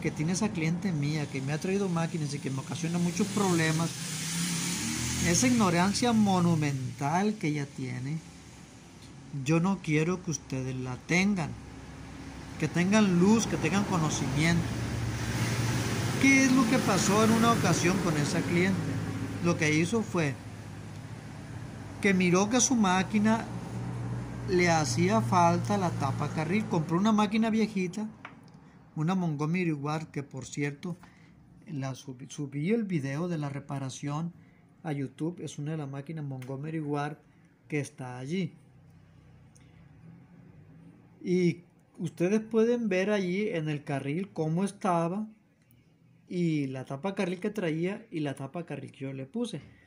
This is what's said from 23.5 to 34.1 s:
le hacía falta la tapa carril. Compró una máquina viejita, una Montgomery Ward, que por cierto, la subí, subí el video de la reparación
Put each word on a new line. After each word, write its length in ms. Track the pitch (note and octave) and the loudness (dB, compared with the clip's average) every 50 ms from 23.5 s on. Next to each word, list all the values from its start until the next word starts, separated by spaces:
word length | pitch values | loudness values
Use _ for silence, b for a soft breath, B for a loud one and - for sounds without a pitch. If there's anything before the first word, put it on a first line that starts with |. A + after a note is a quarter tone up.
| - - - - - - - - - - - - - - - - - - - - | -8 -8 -8 -8 -8 -6 -6 -6 -6 -6 -6 -6 -6 -6 -6 -8 -8 -6 -2 0
le 200 | F#3 F3 F3 F3 | 2 4 6 6
hacía 520 | E3 D#3+ D3+ - - E3 F3 F#3 A3 A3+ | 4 4 4 2 2 2 4 4 4 2
falta 560 | A3 - G3 F3+ E3+ E3+ F3 F3 E3+ - G#3 | 2 4 6 6 6 6 6 4 2 0 0
la 140 | G3 F3 E3 | 2 0 0
tapa 380 | - - D3 C3+ B2 - D3 C#3+ | 0 0 -2 -2 0 -2 -2 -2
carril. 360 | - D#3 D#3 D#3 F#3+ A3 G#3+ | -2 -2 0 2 0 0 0
Compró 320 | - G3+ E3 D3 - E3 | 2 0 0 0 2 2
una 140 | F3 G3+ A3+ | 2 4 4
máquina 400 | G#3+ G#3 G#3+ G3 G#3+ A3 A3+ A3+ | 4 4 4 2 2 2 2 2
viejita, 580 | G#3+ A3 G#3+ G#3 - G3 F3+ F3 - G#3 A3 G#3+ - - - - - - - - B B B B B B B - - | 2 2 2 0 0 -2 -2 -2 -4 -6 -8 -8 -10 -12 -18 -18 -18 -20 -20 -20 B B B B B B B -10 -4
una 180 | D3+ D3+ E3+ F#3+ | -2 0 0 2
Montgomery 580 | F#3+ F3 E3 D3+ C#3+ D3+ D3+ E3+ F#3 F3+ E3 | 0 0 0 -2 -2 -2 0 0 0 0 0
Ward, 360 | D3+ C#3+ C#3 D3 D3+ D#3+ D#3+ | -2 -2 -2 -4 -4 -4 -6
que 160 | - - D3+ C#3 | -6 -8 -8 -8
por 220 | - - C3 B2 | -8 -10 -12 -12
cierto, 520 | - - D3 D3 D3 C#3+ D3 - F3+ E3+ - B B B B B B B B B - - - - | -8 -6 -4 -4 -4 -4 -6 -8 -10 -10 -10 B B B B B B B B B -20 -20 -20 -14
la 280 | - D#3+ C3+ C3+ C3+ B2+ | -10 -8 -8 -6 -8 -8
subí, 300 | - - C#3+ B2+ B2 C#3 | -10 -12 -14 -14 -14 -16
subí 440 | - - - D3 C3 B2+ D3 D3+ F#3 | -14 -10 -10 -10 -8 -6 -4 -2 0
el 120 | A3+ A#3+ A3 | 0 0 0
video 440 | F#3+ F3+ D3+ C3 C#3 C#3 D3 F3+ | 0 -2 -2 -2 -2 -2 -2 -2
de 100 | F3+ F3 | -2 -2
la 120 | D3+ D3 C#3 | -4 -4 -6
reparación 840 | C3+ C#3 - - C#3+ C#3 C3+ C3 - - - C#3+ | -6 -8 -8 -8 -8 -6 -6 -8 -8 -8 -6 -6